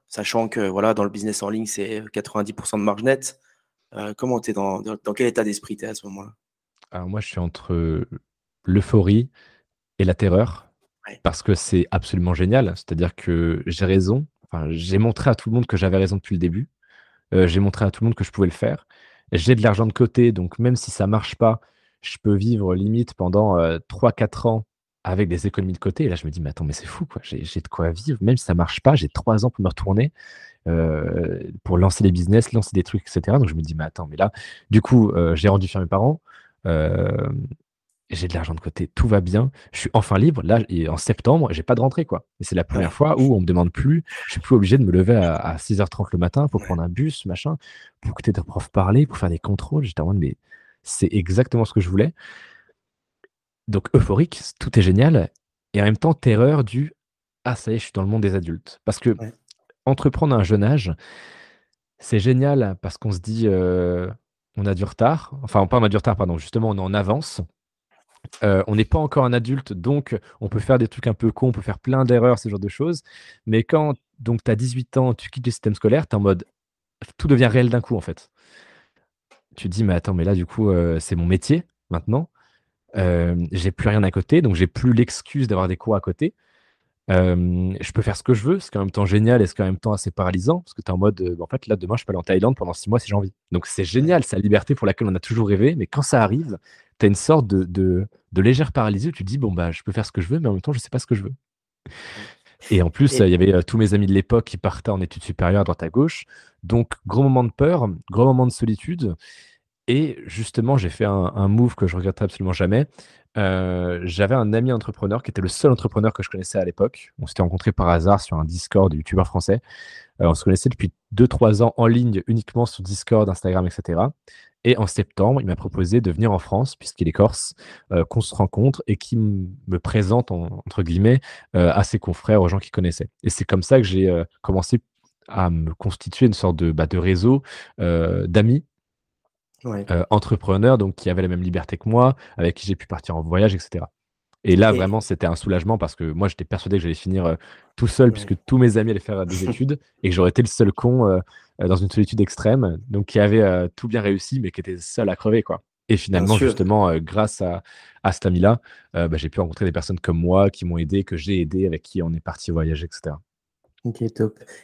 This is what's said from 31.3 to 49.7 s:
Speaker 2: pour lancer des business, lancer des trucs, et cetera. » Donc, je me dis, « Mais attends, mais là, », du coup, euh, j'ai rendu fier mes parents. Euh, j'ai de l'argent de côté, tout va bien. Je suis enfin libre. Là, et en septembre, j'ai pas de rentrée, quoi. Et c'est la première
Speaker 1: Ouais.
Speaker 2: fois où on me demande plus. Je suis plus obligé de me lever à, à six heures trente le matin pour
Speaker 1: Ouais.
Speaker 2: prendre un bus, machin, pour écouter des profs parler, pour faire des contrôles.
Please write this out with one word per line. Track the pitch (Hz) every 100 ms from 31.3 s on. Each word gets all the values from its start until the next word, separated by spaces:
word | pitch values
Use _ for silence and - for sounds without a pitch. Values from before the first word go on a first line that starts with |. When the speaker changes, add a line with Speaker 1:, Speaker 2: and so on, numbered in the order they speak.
| 87 - -
Speaker 2:
pour | - 90
lancer | 92 90
des | 104
business, | 87 87 107 -
lancer | 113 104
des | 101
trucs, | 87 101 -
et |
cetera. » | - 87 127
Donc, | 107
je |
me | 80
dis, « | 78 78
Mais |
attends, | 78 - 82
mais | 76
là, », | 98 - - - -
du | 107
coup, | - 127 107
euh, | 87 85
j'ai | 82 101
rendu | 98 95
fier | 101
mes | 87
parents. | 85 117 156 _ - _ _ -
Euh, | 82 78 90 90 - - - - - _ _ _ _ -
j'ai | 82 87
de |
l'argent | 85 80
de | 82
côté, | - - 87
tout | - 120
va | 107
bien. | 87 98 131 - -
Je | -
suis | -
enfin | 113 101 98
libre. | 135 139
Là, | 85 113 113
et | 90 80
en | 80
septembre, | - 117 - 156 135
j'ai | 85
pas | -
de | 120
rentrée, | 127 131
quoi. | 160 85 - -
Et |
c'est | -
la | 90
première | 85 101 87
Speaker 1:
Ouais. |
Speaker 2:
fois | - 147 156
où | 131
on | 113
me | 90
demande | 90 87
plus. | - 131 160 160 - -
Je |
suis | -
plus | -
obligé | 123 95 131
de |
me | 110
lever | 87 92 117
à, | 87 78
à | - 82
six | - 98
heures | 98
trente | - 101
le | 90
matin | 87 135 143
pour | 104
Speaker 1:
Ouais. | -
Speaker 2:
prendre | 87
un | 85
bus, | 87 151 143
machin, | 98 92 151 156 - - - _
pour | -
écouter | - -
des | 95
profs | 82 - -
parler, | - 95 113 147
pour | -
faire | 92
des | 85
contrôles. | - 98 -